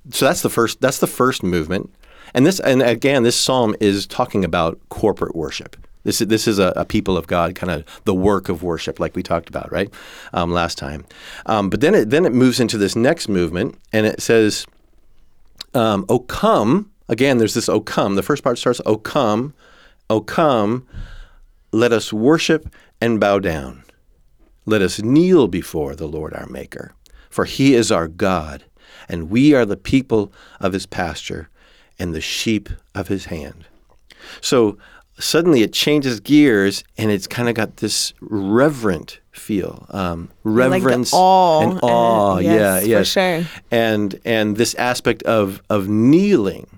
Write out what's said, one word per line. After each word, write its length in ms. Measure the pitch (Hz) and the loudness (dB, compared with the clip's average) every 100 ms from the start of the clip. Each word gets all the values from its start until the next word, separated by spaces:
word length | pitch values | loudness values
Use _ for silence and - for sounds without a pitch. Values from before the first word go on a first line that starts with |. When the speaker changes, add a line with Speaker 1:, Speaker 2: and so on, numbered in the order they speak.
| 131 | -10
Speaker 1:
so 140 | - 135 | 0 0
that's 160 | 180 | 0
the 80 | - | -2
first, 300 | - 113 - | 0 -2 0
that's 180 | 131 - | -2 0
the 80 | - | -4
first 360 | - 127 - | 0 0 0
movement. 500 | 92 87 78 95 - _ - - - 123 | -2 -2 -2 -6 -6 _ -20 -20 -6 2
And 80 | |
this, 140 | 156 185 | 2 2
and 240 | 135 127 | 0 2
again, 400 | 120 117 135 139 | 2 2 0 2
this 140 | 117 - | 2 0
psalm 400 | - 127 110 - | 0 0 0 0
is 300 | 104 98 95 | 0 0 -4
talking 360 | - 123 104 | -4 -2 -2
about 360 | 85 87 82 - - | -2 0 -2 -4 -14
corporate 480 | - 107 92 - 85 | -2 -2 -2 -4 -6
worship. 400 | 73 - - - - - | -8 -10 -16 -20 -20 -10
This 180 | - - | -4 -2
is, 60 | 104 | 0
this 200 | 110 120 | 0 0
is 120 | 98 | 2
a, 140 | 92 - | 0 0
a 80 | |
people 320 | - 110 98 90 | -2 -2 -2 -4
of 100 | - | -2
God, 280 | 90 85 | -2 -2
kinda 280 | 92 90 78 - - | -4 -6 -6 -8 -8
the 80 | 104 | -2
work 340 | 95 98 95 98 | 0 2 0 -2
of 120 | 82 | -6
worship, 380 | 90 82 - - | -4 -6 -6 -6
like 160 | 82 90 | -6 -6
we 60 | |
talked 260 | - 85 - | -4 -4 -4
about, 240 | - - | -12 -8
right, 160 | 82 101 - - - - | -6 -6 -10 -20 -20 -8
um, 180 | 92 87 | -4 -2
last 240 | 87 85 - | -2 -2 -6
time. 300 | 67 73 - - - - - | -12 -12 -16 -20 -20 -12 -4
Um, 240 | 107 98 | -2 0
but 100 | 107 | 0
then 140 | 147 | 2
it, 160 | 202 107 | 2 2
then 160 | 147 170 | 2 2
it 60 | |
moves 280 | 123 127 120 | 4 2 2
into 160 | 113 110 | -2 0
this 180 | 98 | -2
next 340 | 113 127 165 - | 0 0 0 -2
movement, 500 | 92 85 87 117 - - | -2 -2 -2 -6 -8 -4
and 120 | 110 | 0
it 160 | 107 - | 0 -2
says, 460 | - 113 107 - - _ _ _ _ - - _ - - - | 2 4 4 0 -10 _ _ _ _ -20 -20 _ -20 -20 -6
um, 320 | 127 110 98 98 | 0 0 0 0
"O 100 | 123 | -2
come," 720 | - - 214 175 107 185 208 _ - | -2 -2 2 2 2 0 -2 _ -6
again, 300 | 113 139 123 | 0 2 2
there's 160 | 104 | 2
this 140 | 117 - | 0 0
"O 120 | 104 | -2
come." 360 | - - 110 98 | -2 -2 0 0
The 60 | |
first 200 | 90 143 | 0 -2
part 140 | 135 120 | -2 -2
starts, 220 | 127 120 | -2 -2
"O 120 | - 110 | -2 -2
come, 580 | - 151 110 107 143 - _ _ _ _ - | -2 0 0 0 -4 -12 _ _ _ _ -2
O 100 | 110 | -2
come, 680 | - - 156 117 104 127 - - - - - - - _ - | -2 0 2 2 0 -2 -8 -16 -16 -18 -20 -20 -20 _ -4
let 200 | 110 120 | 0 2
us 200 | 113 - | 0 -2
worship 560 | 107 123 160 - 156 - - _ - | 0 2 2 2 -2 -4 -20 _ -4
and 180 | 117 110 | -2 2
bow 200 | 104 101 | 2 2
down. 440 | 95 76 65 65 _ _ _ _ _ _ _ _ 107 | 0 -4 -8 -16 _ _ _ _ _ _ _ _ -2
Let 160 | 107 | 0
us 200 | 92 104 | 0 -2
kneel 460 | 110 147 180 175 104 | 2 4 6 4 4
before 460 | 87 - 82 71 | 0 -6 -6 -6
the 120 | 73 76 | -8 -10
Lord 260 | 78 78 | -8 -10
our 120 | - - | -12 -12
Maker. 460 | 65 - - - _ _ - - | -14 -14 -16 -18 _ _ -20 -10
For 140 | - 90 | -4 -4
he 280 | - 139 | 2 4
is 160 | 120 107 | 4 4
our 180 | 92 82 | 0 -2
God, 560 | 87 98 90 78 71 _ _ _ - - | -2 0 0 -4 -14 _ _ _ -20 -10
and 220 | 85 80 | -10 -2
we 240 | 113 147 | 2 4
are 100 | 135 104 | 4 2
the 100 | 95 | -4
people 560 | - 135 - 110 101 _ - - | 0 0 2 -2 -2 _ -20 -6
of 120 | 95 | -4
his 140 | 95 - | -4 -6
pasture, 600 | - 85 71 - 87 80 _ _ _ _ - | -6 -6 -6 -10 -12 -14 _ _ _ _ -10
and 160 | 90 | -8
the 60 | 78 | -8
sheep 480 | - - 113 107 - - _ | -8 -6 -4 -4 -6 -16 _
of 140 | 101 95 | -10 -6
his 180 | 95 - | -6 -8
hand." 380 | 82 71 85 - _ _ _ _ - - - | -12 -12 -16 -20 _ _ _ _ -20 -20 -10
So 360 | - 131 107 98 - - _ - | 0 2 2 0 -14 -20 _ -10
suddenly 440 | - 165 175 131 | -2 0 4 4
it 100 | 104 | 2
changes 460 | - 151 151 135 107 | 0 0 0 0 -4
gears, 640 | 120 147 147 101 98 - - - | 2 4 6 4 2 -2 -10 -4
and 120 | 110 | -2
it's 160 | 98 - | -2 -4
kinda 260 | - 120 | -4 -2
got 240 | 113 104 - | -2 -4 -4
this 340 | 107 - - - | -4 -4 -6 -10
reverent 1000 | - 104 98 113 151 135 107 82 - - _ | -8 -4 0 2 2 0 -4 -4 -8 -20 _
feel, 560 | - - 101 82 80 - | -16 -6 -4 -4 -10 -12
um, 380 | 98 90 82 - _ | -6 -4 -6 -12 _
Speaker 2:
Like 0 | |
the 60 | 110 110 127 | -2 2 2
Speaker 1:
reverence 400 | 190 131 123 117 | 2 2 0 2
Speaker 2:
awe 480 | 180 185 190 180 156 | 4 6 6 4 4
Speaker 1:
and 100 | 170 | 2
Speaker 2:
and, 80 | 185 | 0
Speaker 1:
awe. 560 | 120 117 117 110 101 92 | 2 4 4 4 2 2
Speaker 2:
yes, 120 | 95 | 2
Speaker 1:
Yeah, 300 | 110 98 92 | 4 4 2
Speaker 2:
for 60 | 107 | 2
Speaker 1:
yes. 200 | 104 - | 2 2
Speaker 2:
sure. 380 | 196 185 165 170 - - | 0 0 -2 -6 -10 -4
Speaker 1:
And, 500 | 117 113 107 104 - | 0 2 0 -2 -6
and 320 | - 113 107 104 | -2 0 0 0
this 180 | 113 | -2
aspect 480 | - 123 123 123 120 | 0 -2 -2 -2 -2
of, 360 | - 110 98 98 - | 0 2 0 -4 -2
of 180 | 107 95 | -2 0
kneeling, 800 | 107 123 165 202 160 95 - - | 2 4 4 4 2 2 -4 -14